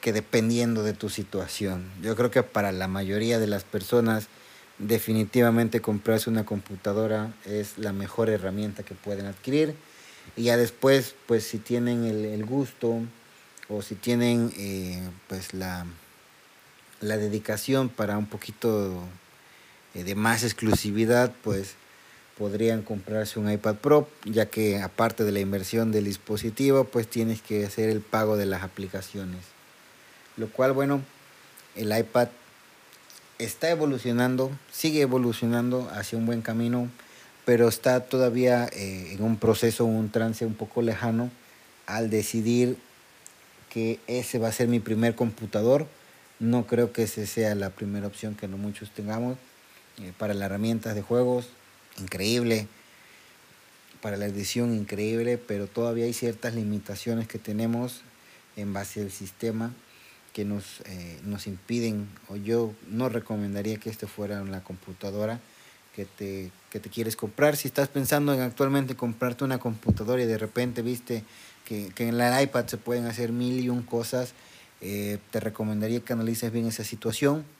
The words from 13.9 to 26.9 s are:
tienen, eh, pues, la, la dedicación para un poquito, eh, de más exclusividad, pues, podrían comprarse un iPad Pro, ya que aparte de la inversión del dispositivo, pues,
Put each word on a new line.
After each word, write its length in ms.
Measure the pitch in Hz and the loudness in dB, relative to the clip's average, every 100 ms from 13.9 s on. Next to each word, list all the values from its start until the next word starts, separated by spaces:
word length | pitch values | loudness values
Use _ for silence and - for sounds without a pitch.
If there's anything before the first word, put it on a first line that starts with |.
| 98 | -6
tienen, 580 | 120 120 120 120 117 - | 0 2 4 4 2 -2
eh, 520 | 101 95 92 90 90 90 - | -6 -6 -6 -6 -10 -12 -10
pues, 280 | 95 92 95 | -10 -8 -6
la, 320 | 92 90 87 85 - - - - - - - - - - | -6 -6 -8 -12 -20 -20 -20 -20 -20 -20 -20 -20 -20 -8
la 160 | 107 107 | -4 -2
dedicación 720 | 104 104 - 107 - 135 127 | 0 -2 -2 -4 2 2 2
para 260 | 120 104 104 | -2 -2 0
un 80 | 104 | -2
poquito, 720 | 101 - 107 117 107 98 90 90 90 - - - - - - - - | -6 -12 -2 0 2 0 -4 -10 -16 -20 -20 -20 -20 -20 -20 -16 -10
eh, 80 | |
de 100 | 90 | -4
más 300 | 98 110 113 | 0 2 2
exclusividad, 880 | 117 - 110 - 104 101 113 120 123 - | 0 0 2 2 2 0 4 6 4 0
pues, 300 | 110 98 98 - - - - - - - | -2 -2 -4 -12 -20 -20 -20 -20 -20 -6
podrían 460 | 104 104 113 113 | -4 2 2 2
comprarse 560 | 104 107 92 107 107 - | -2 -6 -2 -2 -2 -2
un 120 | 104 | 0
iPad 260 | 104 110 107 | 2 0 0
Pro, 300 | 143 147 147 - | 6 6 6 -10
ya 280 | 104 110 107 | -2 2 2
que 320 | - 107 101 | 2 0 0
aparte 400 | 95 - 113 - | -4 0 0 2
de 80 | 104 | 0
la 80 | 101 | 2
inversión 520 | 98 98 95 113 113 | 0 -2 0 0 2
del 140 | 107 101 | 2 0
dispositivo, 800 | 95 - 104 113 110 139 135 | -4 -4 -4 -4 2 4 6
pues, 260 | 131 | 4